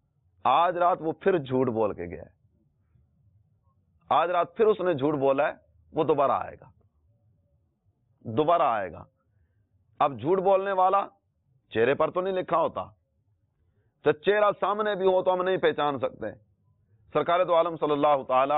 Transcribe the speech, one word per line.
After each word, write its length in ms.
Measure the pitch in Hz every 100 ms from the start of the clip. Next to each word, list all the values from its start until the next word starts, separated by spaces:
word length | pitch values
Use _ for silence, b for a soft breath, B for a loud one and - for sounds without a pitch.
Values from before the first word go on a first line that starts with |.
| _ _ _ _
آج 320 | 120 139 175 175
رات 220 | 175 185
وہ 120 | 160
پھر 260 | 151 196 180
جھوٹ 300 | 127 127 127
بول 260 | 110 107
کے 100 | 87 87
گیا 160 | 78
ہے۔ 200 | - _ _ _ _ _ _ _ _ _ _ _ _ _ _ _ _ _ -
آج 220 | 135 170
رات 260 | 180 170 -
پھر 100 | 214
اس 140 | 190
نے 140 | 180
جھوٹ 200 | 147 143
بولا 340 | 147 139 135 156
ہے، 40 | - _ _ _
وہ 120 | 147
دوبارہ 280 | 151 143 135
آئے 240 | 98 90 -
گا، 100 | - _ _ _ _ _ _ _ _ _ _ _ _ _ _ _
دوبارہ 420 | 117 113 156 170
آئے 300 | 147 113 92
گا۔ 120 | 80 - _ _ _ _ _ _ _ _ -
اب 220 | 147 120
جھوٹ 180 | 135 190
بولنے 340 | 185 190 202
والا 340 | 190 185 196 208 - _ _ _ _ _
چہرے 260 | 110 120
پر 160 | 139 156
تو 100 | 175
نہیں 140 | 185
لکھا 220 | 185 - 165
ہوتا، 280 | 143 98 92 - _ _ _ _ _ _ _ _ _ _
تو 100 | 147
چہرہ 380 | 151 190 208 208 -
سامنے 340 | 180 208 214
بھی 120 | 196 190
ہو 160 | 185
تو 120 | 185
ہم 80 | 185
نہیں 140 | 185 185
پہچان 420 | 165 147 147 135
سکتے۔ 540 | 127 - 110 - _ _ _ _ _ _ _
سرکار 320 | 151 147 175
دو 120 | 170 170
عالم 200 | 170 165
صلی 160 | 151
اللہ 300 | 147 151 139 127
تعالی 260 | 127 139